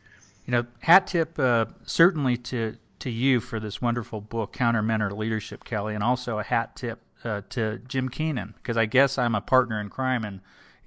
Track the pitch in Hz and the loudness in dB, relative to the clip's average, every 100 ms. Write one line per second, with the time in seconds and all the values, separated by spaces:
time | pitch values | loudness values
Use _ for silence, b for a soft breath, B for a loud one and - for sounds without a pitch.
0 | b b b b - 123 120 - - 180 | b b b b -2 -2 -2 -4 6 6
1 | 185 175 160 - 131 117 113 - - - | 6 -2 -2 0 2 2 0 -4 -8 4
2 | 175 156 135 123 - 123 113 - _ _ | 4 4 0 0 -2 -4 -4 -6 _ _
3 | - 113 131 127 - 113 107 - 123 117 | -6 0 2 2 0 -6 -6 -2 0 0
4 | 107 110 107 117 104 - 120 117 107 110 | -4 -8 -6 -6 -6 0 2 2 2 0
5 | 104 101 110 110 - - - 110 104 104 | 0 -2 -2 -2 -4 -14 -6 -4 -2 0
6 | 110 123 - 107 104 120 113 - 120 113 | 0 0 -2 -4 0 -2 -2 -6 -8 -8
7 | _ _ 120 104 101 - 110 107 117 135 | _ _ -6 -6 -4 -2 -2 -4 -4 -4
8 | 131 - 156 139 92 - - 117 110 127 | -2 -2 -2 -2 -6 -10 -2 0 2 4
9 | 139 - 120 110 - 127 117 110 104 - | 2 2 0 0 2 2 2 -4 -6 -4
10 | 131 127 107 98 b b b b | -2 -2 -4 -8 b b b b